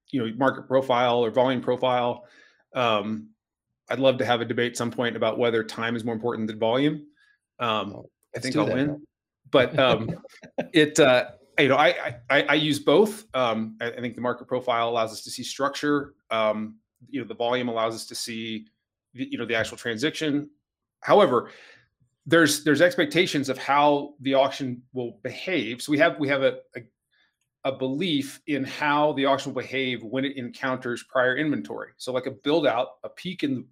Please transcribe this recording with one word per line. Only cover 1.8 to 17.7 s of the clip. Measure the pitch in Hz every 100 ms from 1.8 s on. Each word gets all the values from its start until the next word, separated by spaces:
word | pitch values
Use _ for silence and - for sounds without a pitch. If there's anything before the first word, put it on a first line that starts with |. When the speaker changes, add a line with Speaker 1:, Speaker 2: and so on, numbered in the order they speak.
| 131 123 120 120 - _ _ _ _
Speaker 1:
Um, | 135 117 107 104 110 - _ _ _ _ _ -
I'd | 120
love | 135 123
to | 117
have | 120
a | 117
debate | 120 120
at | 120
some | 120
point | 117 120 113
about | 113 113
whether | 120 113
time | 110 - 113 117
is |
more | 117 113
important | 120 113 110
than | 107
volume. | 113 127 147 156 - _ _ _ _ -
Um, | 120 107 98
Speaker 2:
Oh, | - - _ _ 123
Speaker 1:
I |
Speaker 2:
let's |
Speaker 1:
think | 131
Speaker 2:
do | -
Speaker 1:
I'll | -
Speaker 2:
that | 127
Speaker 1:
win. | 147
Speaker 2:
then. | 147 - _ _ _ _
Speaker 1:
But, | 143 123 151
um, | 131 110 117 170 - -
Speaker 2:
<laughs> | - - -
Speaker 1:
it, | 160 151 156
uh, | 143 123 - - _ -
you | 139
know, | 135
I, | 160
I, | 175 147 - -
I, | 135
I | 151 147
use | 151 143
both. | - 151 214 - -
Um, | 131 123 110 110 -
I, | 117
I | 120
think | 120 117
the |
market | 120 120 131
profile | 127 123 117 117
allows | 117 113
us | 104
to | -
see | -
structure. | 120 - 139 139 147 147 139 _ _
Um, | 113 107 107 110 - _ _ 123
you | 143
know, | 107
the | 107
volume | 120 127
allows | 123